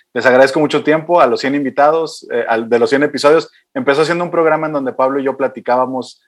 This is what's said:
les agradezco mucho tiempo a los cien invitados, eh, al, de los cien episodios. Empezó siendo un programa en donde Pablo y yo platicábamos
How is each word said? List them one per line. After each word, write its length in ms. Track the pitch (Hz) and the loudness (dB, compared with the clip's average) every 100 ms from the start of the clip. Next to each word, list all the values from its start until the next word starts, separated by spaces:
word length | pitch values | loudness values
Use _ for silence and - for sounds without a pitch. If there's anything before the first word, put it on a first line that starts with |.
| _ | _
les 140 | 123 123 | -2 2
agradezco 340 | 127 135 160 | 4 4 4
mucho 240 | 147 151 | 0 0
tiempo 380 | 147 156 156 175 | 0 -2 0 2
a 40 | 131 | 2
los 140 | 113 | 0
cien 140 | 131 | -2
invitados, 720 | 143 135 - 147 165 156 - - | -4 -4 0 2 2 -4 -10 -6
eh, 140 | 123 113 | -4 -2
al, 220 | 113 113 | -2 0
de 100 | 117 | 0
los 120 | 117 | 2
cien 120 | 139 | 2
episodios. 480 | 147 143 143 160 156 _ _ | 0 0 2 2 0 _ _
Empezó 320 | 135 127 139 | -6 -2 0
siendo 180 | 156 170 | 0 -2
un 80 | 175 | -2
programa 360 | 170 160 156 156 | 0 0 0 -2
en 80 | |
donde 180 | 147 131 | -4 -6
Pablo 260 | 113 131 139 | -2 -2 0
y 60 | |
yo 100 | 135 131 | -4 -4
platicábamos 840 | 131 120 123 127 127 131 117 - | -6 -6 -2 0 0 -4 -10 -16